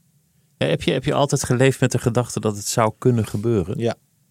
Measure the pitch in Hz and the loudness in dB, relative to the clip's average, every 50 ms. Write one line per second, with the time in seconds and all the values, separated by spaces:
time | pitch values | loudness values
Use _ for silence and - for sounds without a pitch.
0 | _ _ _ _ _ _ _ _ _ _ _ - - 147 160 156 - 170 - 143 | _ _ _ _ _ _ _ _ _ _ _ -4 -2 -2 -2 0 0 0 -2 -2
1 | 131 147 139 131 143 139 - 135 - - 127 120 131 135 127 - 131 123 - 120 | 0 0 0 2 2 2 0 -2 0 0 2 4 4 4 4 2 0 0 0 0
2 | - 123 117 123 120 - - - 107 107 104 101 - - - 123 113 110 - - | 0 0 0 0 -2 -2 -4 -4 -2 -4 -4 -4 -6 -4 0 2 2 2 0 0
3 | - 127 123 113 107 - - 107 104 117 117 101 82 90 104 - 117 117 - _ | 0 2 2 2 0 -2 -4 -4 -2 0 0 0 0 -2 -4 -4 -2 -4 -4 _
4 | _ _ _ _ _ _ | _ _ _ _ _ _